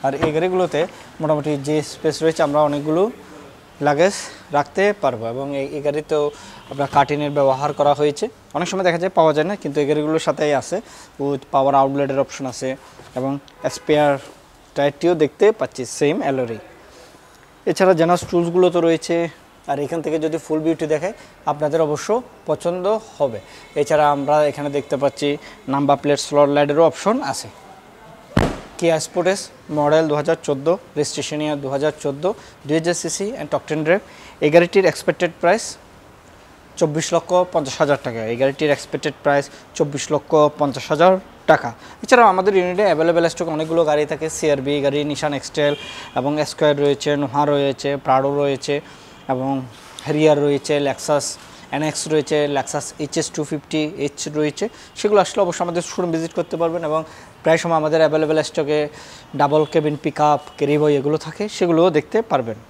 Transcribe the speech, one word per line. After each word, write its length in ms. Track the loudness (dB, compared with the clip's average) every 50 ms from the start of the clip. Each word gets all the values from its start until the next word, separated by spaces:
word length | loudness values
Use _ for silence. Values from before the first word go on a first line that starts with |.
| -2
আর 80 | -2 -2 0 -2
এই 60 | 0 0
গাড়িগুলোতে 460 | 0 0 0 2 0 0 0 0 -2 -2 -2 -6 -20 -20 -20 -10 -6
মোটামুটি 300 | 0 0 0 0 0 -2 -4 -4 -2
যে 100 | -2 -2 -2 -2 -4
space 240 | -12 -4 -4 -4 -2 2 0
রয়েছে 160 | 0 2 2 0
আমরা 140 | 2 4 2 2 2
অনেকগুলো 340 | 0 -2 -2 -2 0 2 0 0 -2 -12 -20 -20 -20 -20 -20 -20 -20 -20 -20 -20 -10 -2 0
luggage 280 | 0 4 4 2 2 2 -4 -12 -14 -16 -20 -14 -2 -2
রাখতে 260 | -2 -2 -2 -2 0 0 0 0 0
পারবো 220 | -2 -2 -2 -2 -8 -8 -6
এবং 120 | -6 -8 -6 -6 -6
এই, 60 | -6 -6 -8
এই 60 | -4 -4
গাড়িতেও 380 | -2 -2 -2 -4 -2 -2 0 0 -2 -4 -8 -20 -20 -20 -20 -16 -14
আপনার 180 | -6 -6 -6 0 2
কার্টেনের 380 | 2 2 2 0 -4 -2 -2 0 2
ব্যবহার 320 | 2 2 2 2 -2 -4 0 2
করা 140 | 2 2 4 4
হয়েছে। 240 | 2 0 0 -2 -8 -8 -8 -16 -20 -8 -4
অনেক 100 | -4 -4 -2
সময় 140 | -2 0 0 0
দেখা 100 | 0 0
যায় 100 | -2 0 2 4
পাওয়া 140 | 4 4 4
যায় 100 | 2 0 0
না, 40 | -4 -4
কিন্তু 140 | -6 -4 -2 0
এই 40 | 0 2
গাড়িগুলোর 320 | 2 0 0 0 -2 0 0
সাথেই 260 | -2 -2 0 0 0 0 0
আছে, 160 | -2 -4 -6 -6 -8 -10 -20 -20 -20 -20 -10 -6
with 220 | -4 -4 -4 -4 -6 -2 0
power 200 | 2 2 4 4 4
আউটলেটের 400 | 2 2 2 -2 -2 0 0 -2 -2
option 200 | -2 -4 -10 -10 -10
আছে 160 | -8 -8 -8 -8 -8 -8 -14 -20 -20 -20 -20 -12 -8 -6
এবং 120 | -4 -4 -6 -6 -10 -16 -20 -6 -6 -6 -6
spare 360 | -6 0 2 4 4 4 2 2 0 -6 -16 -20 -20 -20 _ -20 -20 -20 -10 -4
টায়ারটিও 360 | 0 0 0 0 0 0 0 4 4
দেখতে 240 | 2 0 2 4 4 4 4 2
পাচ্ছি 220 | -6 -8 -6 -10 -10 -10 -4 0
same 180 | 0 0 0 0 -2
অ্যালোরেই। 360 | -2 -2 -2 -4 -4 -6 -10 -12 -20 -20 -20 -20 -20 -20 -20 -20 -20 -20 -20 -20 -20 -20 -20 -20 -20 -20 -6 _ -4
এছাড়া 220 | 2 4 4 4 6 4
জেনারেল 220 | 4 2 2 0 0 -2
টুলসগুলো 360 | 0 0 0 2 2 4 4 4 4
তো 60 | 2 2 2
রয়েছে। 280 | 2 0 0 -2 -2 -2 -2 -4 -8 -16 -20 -20 -20 -16 -6 -6
আর 80 | -4 -4 -4
এখান 140 | -6 -6 -6 -4
থেকে 120 | -4 -4 -2 -2
যদি 140 | -4 -4 -6 -4
full 160 | -4 -4 -2 0
beauty 220 | -2 -2 -2 -4 -8 -8
দেখাই 180 | -8 -10 -10 -10 -12 -20 -20 -20 -8 -6 -6
আপনাদের 280 | -4 -2 -2 -2 0 0 0
অবশ্য 220 | 0 -2 -6 -2 -2 -4 -4 -4 -8 -20 -14 -6 -6
পছন্দ 360 | -6 -2 -2 -4 -4 -2 -2 -2 -2 -2 -4 -12 -4
হবে। 220 | -4 -4 -4 -4 -8 -14 -16 -20 -20 -20 -8 -4 -4
এছাড়া 240 | 0 2 2 4 4 4 2
আমরা 200 | 0 0 2 2 2 2 0
এখানে 180 | -2 -4 -8 -4 -4
দেখতে 200 | -4 -4 -2 -4 0
পাচ্ছি 260 | 0 -2 -2 -2 -2 -2 -2 -4 -8 -20 -20 -14 -6 -4 -2
number 220 | 0 2 2 2 2
plate 180 | 2 0 0 0 -2
slot 220 | 0 4 4 4 6 4
লাইটেরও 280 | 2 2 2 4 4 4 4
option 260 | 2 0 -2 0 0 0 -2 -6
আছে। 160 | -8 -8 -10 -14 -18 -20 -20 -20 -20 -20 -20 -20 -20 -20 -20 -20 -20 -20 -20 -4 -2 0 0 0 -4 -8 -14 -18 -8 -2
Kia 200 | 0 0 0 0 -2
Sportage 380 | -4 -4 -2 0 0 -2 -2 -6 -14 -18 -20 -12 -6 -2 0
model 260 | 2 4 4 4 4 2
দু 40 | 0 0
হাজার 180 | 0 0 -2 -2 -2
চোদ্দো, 260 | -4 -4 0 0 0 0 0 -4 -8 -4 -4
registration 420 | -4 -4 -4 -8 -6 -6 -6 -4 -4
year 140 | -4 -4 -4 -4
দু 40 | -4 -4
হাজার 180 | -2 -2 -2 -4 -4
চোদ্দো, 280 | -6 -6 -6 -2 -4 -4 -4 -6 -14 -20 -20 -16 -4
দুই 80 | -2 -2 0
হাজার 180 | 0 -2 -4 -2
সিসি 240 | -4 -8 -6 -6 -6 -8 -8 -10
and 80 | -6 -4
top 100 | -6 -6 -4 -4
ten 120 | -4 -2 2 2
rev। 140 | 0 0 0 -10 -20 -20 -20 -20 -6 0 0
এই 60 | 4 6
গাড়িটির 300 | 6 4 6 2 2 2 2
expected 400 | 0 0 -4 -4 -2 0 -4 -4 -4 0
price 240 | 2 2 2 2 -2 -10 -14 -16 -20 -20 -20 -20 -20 -20 -20 -20 -20 -20 -20 -20 -20 -20 -20 -20 -20 -20 -2 -2
চব্বিশ 260 | -2 0 0 -4 -4 0 -2
লক্ষ 160 | -2 0 2 2 2 2 2 0
পঞ্চাশ 220 | -2 -2 -2 -2 0
হাজার 160 | 2 2 2 0 -2
টাকা। 140 | -8 -6 -6 -4 -4
এই 40 | 0 0
গাড়িটির 280 | 0 0 0 0 0 0 0
expected 380 | 0 -2 -8 -8 -6 -6 -6 -8 -2 0
price 200 | 2 2 2 0 -2 -14 -20 -20 -16 -4
চব্বিশ 280 | -2 -2 -2 -2 -8 -4 -2 -2
লক্ষ 160 | -4 0 2 4 4 4 4 2 0
পঞ্চাশ 240 | -2 -2 -2 -6 -4 -4
হাজার 200 | 2 4 6 4 4 4 -2 -12 -20 -6 4 4
টাকা। 200 | 4 4 4 -6 -10 -12 -20 -20 -16 -14
এছাড়াও 240 | 2 4 6 8 8 6 6
আমাদের 180 | 4 2 4 2 2
ইউনিটে 260 | 2 2 0 2 2 2
available 360 | 4 4 2 2 4 4 2 2
stock 160 | 0 -4 -6 -4 -4
অনেকগুলো 260 | -4 -4 0 2 2 2 4
গাড়ি 140 | 2 2 0 -2
থাকে, 140 | -4 -6 -6 -6 -6
সিআরভি 380 | -2 0 0 0 0 0 -2 -2 0 0
গাড়ি, 140 | 0 0 0 -2 -4
Nissan 220 | -4 -4 -4 -4 -4 -4
X-Trail 320 | -8 -6 -2 0 0 0 0 -2 -8 -16 -16 -16 -16 -8 -6 -4
এবং 120 | -2 -2 -2 -2 -4
Esquire 340 | -4 -2 2 2 2 2 4 2
রয়েছে, 260 | 0 0 0 -2 -2 -2 -2
Noha 200 | -2 -2 -2 0 0 2
রয়েছে, 380 | 0 0 0 -2 -4 -4 -4 -4 -4 -4 0
Prado 260 | 2 2 2 2 0 0 0
রয়েছে 320 | 0 -2 -2 -4 -4 -4 -4 -4 -4 -10 -20 -20 -20 -20 -20 -16 -6 -6 -4
এবং 180 | -2 -2 -4 -4 -4 -6 -10 -18 -20 -20 -20 -20 -14 -6
Harrier 300 | -4 0 4 4 4 4 4 2
রয়েছে, 280 | 0 0 -2 -2 -2 -2 0 0
Lexus 400 | -2 -4 -4 -2 -2 -2 -2 -2 -4 -10 -12 -18 -20 -20 -20 -14 -8 -6
এনএক্স 260 | -4 -4 -4 -4 -6 -4 -2
রয়েছে, 260 | -2 -2 0 0 0 0 0 0 -2
Lexus 300 | -4 -4 -4 -6 -8 -8 -8 -10 -10 -10
এইচএস 220 | -4 -4 -4 -4 -4 -6
টু 80 | -8 -6 -6
ফিফটি 320 | -6 -8 -8 -4 -4 -2 -2 -4 -4 -6 -6
এইচ 160 | -6 -6 -8 -10 -6 -4 -2
রয়েছে। 260 | -2 -2 -2 -4 -8 -8 -8 -16 -20 -20 -10 -4
সেগুলো 200 | 0 2 4 4 2
আসলে 160 | 2 0 0 0
অবশ্যই 160 | 0 0 -4 -4
আমাদের 160 | -2 -2 -4 -6 -6
শোরুম 200 | -4 -4 -2 -2 -2
ভিজিট 180 | -4 -4 -4 -4 -6
করতে 180 | -6 -4 -4 -2
পারবেন 200 | -2 -2 -2 -4 -4 -2
এবং 100 | -4 -4 -4 -6 -16 -20 -20 -20 -20 -4
প্রায় 160 | 2 2 2 2
সময় 160 | 2 0 0 0
আমাদের 180 | 2 2 4 4 4
available 340 | 4 4 0 0 2 0 0 0 -2
স্টকে 300 | -4 -4 -2 0 0 0 -2 -4 -8 -18 -20 -20 -20 -20 -20 -12 0 0
double 220 | 2 4 4 2 2 2
cabin 240 | 0 0 0 0 -4 -2 -4
pickup, 360 | -6 -2 2 2 2 2 0 -2 -12 -4 -2
carry 180 | 0 2 2 2
boy 120 | 4 2 2 2
এগুলো 160 | 0 0 -2 -2 -4
থাকে, 180 | -10 -8 -8 -8 -8 -2
সেগুলোও 320 | -2 0 2 4 4 4 4 4 0
দেখতে 200 | -2 0 -2 -2 0 0
পারবেন। 280 | -2 -2 -2 -4 -10 -12 -14